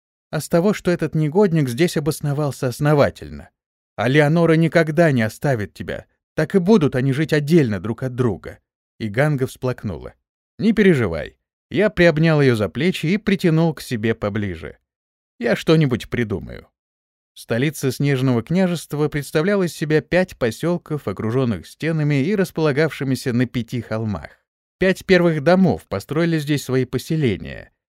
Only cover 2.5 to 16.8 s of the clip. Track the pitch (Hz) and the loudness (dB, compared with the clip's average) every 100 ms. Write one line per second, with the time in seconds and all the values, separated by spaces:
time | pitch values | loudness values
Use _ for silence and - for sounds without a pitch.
2.5 | - 131 117 147 147 101 - 73 73 - | -4 -6 -2 2 4 2 0 -14 -16 -18
3.5 | _ _ _ _ - 117 147 147 170 165 | _ _ _ _ -4 2 4 4 4 4
4.5 | 160 165 170 160 156 165 127 110 - 147 | 4 2 2 2 2 2 2 0 -2 -2
5.5 | 120 98 - 85 65 - _ _ - 156 | -2 -4 -10 -10 -10 -14 _ _ -6 0
6.5 | 196 175 226 143 139 135 131 156 151 147 | 0 4 4 4 0 -2 -2 0 -2 4
7.5 | 170 123 98 104 113 131 123 120 85 - | 4 4 0 -6 -6 -6 -2 -2 -2 -10
8.5 | - _ _ _ - 110 101 151 139 127 | -18 _ _ _ -10 -4 -2 0 0 -4
9.5 | - 127 123 107 71 62 - _ _ _ | -4 -6 -6 -8 -10 -14 -20 _ _ _
10.5 | - 208 220 196 143 95 80 55 - _ | -2 0 4 4 4 2 -2 -8 -14 _
11.5 | _ _ 147 208 190 170 156 165 151 139 | _ _ 0 0 4 4 4 4 4 4
12.5 | 113 98 120 180 - 156 214 - 196 180 | 4 0 0 -2 -2 -2 -2 0 0 2
13.5 | 156 165 - - 113 113 110 104 104 101 | 2 2 -2 -6 -2 -2 -2 -4 -4 -4
14.5 | 82 78 - _ _ _ _ _ - 233 | -6 -12 -16 _ _ _ _ _ -6 -2
15.5 | 202 - 160 143 110 - - 110 90 62 | 0 2 4 2 -2 -4 -4 -4 -6 -8
16.5 | 57 - _ | -16 -20 _